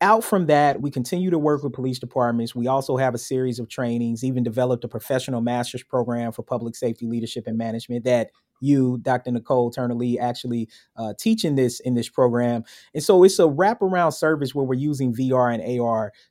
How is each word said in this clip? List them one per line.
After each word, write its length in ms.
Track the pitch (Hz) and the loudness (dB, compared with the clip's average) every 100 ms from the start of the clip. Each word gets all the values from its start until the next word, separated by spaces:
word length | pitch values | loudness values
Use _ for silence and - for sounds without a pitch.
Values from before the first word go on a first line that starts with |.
out 240 | 190 226 | 4 4
from 220 | - 196 156 | 2 0 4
that, 340 | 147 147 139 | 4 4 2
we 100 | 143 | -4
continue 400 | 135 120 180 185 | -4 -4 -2 0
to 80 | 165 | 2
work 240 | 151 143 | 2 0
with 120 | 139 | -2
police 240 | 131 127 127 | -4 -4 -6
departments. 560 | 123 131 120 117 117 | -4 0 0 0 -4
We 120 | 120 123 | -4 0
also 300 | 135 135 131 | 0 0 0
have 180 | 131 | 0
a 40 | 120 | -2
series 400 | - 127 131 120 | -4 -2 -2 -4
of 100 | 113 | -8
trainings, 560 | - 120 120 117 113 | -6 -4 -2 -2 -2
even 180 | 131 127 | -2 -2
developed 400 | 120 117 127 123 | -2 0 0 -2
a 60 | 120 | -4
professional 540 | 110 - 131 135 120 | -10 -4 -4 -2 -2
master's 400 | 120 123 120 127 | -2 -2 -4 -8
program 500 | - 127 120 120 117 | -4 -2 -2 -4 -6
for 100 | - | -8
public 320 | - 120 117 | -8 -6 -6
safety 320 | - 120 113 117 | -6 -6 -4 -6
leadership 400 | 117 113 123 113 | -4 -6 -8 -6
and 100 | 113 | -4
management 480 | 113 117 - 120 | -4 -6 -6 -4
that 260 | 123 123 107 _ _ _ | 0 0 0 _ _ _
you, 360 | 139 139 127 123 | 2 4 2 0
Doctor 320 | 131 123 127 | -2 -2 -2
Nicole 400 | 120 - 127 120 | -4 0 0 0
Turner 240 | 131 123 | -2 -4
Lee, 240 | 120 123 120 | -2 -2 0
actually, 500 | 120 120 123 120 110 - _ 110 | -2 -4 -6 -6 -6 -12 _ -10
uh, 180 | 110 104 | -10 -4
teach 260 | 226 226 | 0 0
in 100 | 160 | 2
this, 260 | 135 123 - | 2 2 0
in 140 | 127 | -2
this 140 | 120 - | -2 0
program. 560 | - 123 120 120 117 - - _ | 2 2 4 0 -2 -6 -18 _
And 100 | 151 | -2
so 200 | 180 185 | 4 8
it's 140 | 190 196 | 8 6
a 60 | |
wraparound 680 | 160 139 196 233 190 180 165 | 4 4 2 2 0 2 2
service 400 | - 156 151 131 | 2 0 0 -2
where 120 | 143 131 | -2 -2
we're 80 | |
using 400 | 131 147 135 127 | 0 -2 0 -2
V 180 | 117 131 | 0 2
R 180 | 127 123 | 2 2
and 120 | 113 | 0
A 160 | 120 123 | -2 -2
R 340 | 117 110 107 - _ | 0 0 -4 -10 _